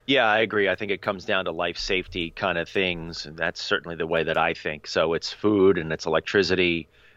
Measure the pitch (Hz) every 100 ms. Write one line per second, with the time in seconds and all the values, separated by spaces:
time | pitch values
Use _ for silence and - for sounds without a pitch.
0 | - 135 113 107 110 104 98 92 101 95
1 | - 98 87 98 87 82 87 - - 92
2 | 87 90 82 - 98 85 80 104 92 85
3 | 82 82 76 80 85 - - 104 85 82
4 | 82 82 80 80 80 85 85 76 - 92
5 | 80 82 - - 104 104 95 90 78 78
6 | 85 80 - 104 85 92 87 85 - _
7 | -